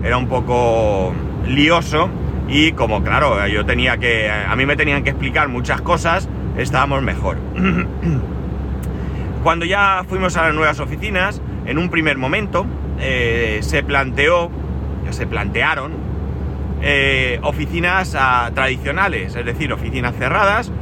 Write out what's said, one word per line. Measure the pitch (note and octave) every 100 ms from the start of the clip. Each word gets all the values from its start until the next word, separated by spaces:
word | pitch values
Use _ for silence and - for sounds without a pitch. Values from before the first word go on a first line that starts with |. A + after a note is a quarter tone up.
era | A2+ B2
un | B2
poco | B2 A#2 B2 A#2+ A2+ G#2+ G2 F#2 F2 - - -
lioso, | C3+ D3+ E3+ - D3+ F#3 - - - -
y | C#3+ D#3+
como, | D#3+ A#2 G#2
claro, | F#2+ A#2+ C#3+ G#2 G2+
yo | G#2 G2+
tenía | A#2+ B2+ A2+
que, | A#2+ A2+ G#2+
a | G#2+ G2
mí | A2+
me | C3+ D3
tenían | D3 C#3+
que | C3+
explicar | C3 D#3 D#3 C#3+
muchas | B2 B2+ C3
cosas, | - E3+ E3 F3 - - - -
estábamos | - C3 C#3+ C3+
mejor. | A#2+ - F#2+ - -
<clears throat> | - F#3 E3+ - - E3+ C#3 - - - - - - - - - - - -
Cuando | E3 E3+ E3+
ya | G3+ G3+ F#3+ F3+
fuimos | F#3 F#3 E3+
a | D#3+
las |
nuevas | D#3 D#3 D3
oficinas, | C3 D#3 G#3+ F#3+ F#3+ - - - -
en | C#3+
un | F3
primer | E3 D#3 C3+
momento, | C3 F#3+ G3+ E3+ G3 - - -
eh, | C3+ B2+ A#2+ A#2 A2+ G#2+
se | G#2 D3+
planteó, | C3+ C#3 C3 B2 D3 F3 E3+ - - - - - -
se | - A#2
plantearon, | A2+ G2+ G#2+ C#3+ D3+ C#3 E3 - - - - - - - -
eh, | C#3+ C#3 C#3 C3+ B2+ A#2+
oficinas, | D3 - C#3+ E3+ F3 F#3+ F#3 D3+
ah, | C3 B2 A#2
tradicionales, | C3 C3 B2+ C3+ D#3+ G3 B2 F#2
es | B2+
decir, | A#2 A2+ D3
oficinas | G#2+ A#2 B2+ B2 A2
cerradas | B2+ F3+ G3+ G#3+ A#3+ -